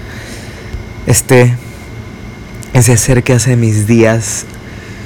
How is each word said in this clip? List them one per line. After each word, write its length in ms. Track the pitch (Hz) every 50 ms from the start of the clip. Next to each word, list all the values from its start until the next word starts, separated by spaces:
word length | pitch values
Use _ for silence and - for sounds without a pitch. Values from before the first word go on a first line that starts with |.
| - - - - - - - - - - - - - - - - - - - - - -
esté 480 | 120 - - - 131 123 123 123 123 120 - - - - - - - - - - - - - - - - - - - - - -
ese 240 | - 127 117 123 120
ser 280 | 107 - - 127 123 -
que 80 | -
hace 240 | 127 117 - 131 123
mis 320 | 120 117 110 107 107 104 107
días 560 | 117 113 113 110 113 113 107 - - - - - - - - - - - - - - - -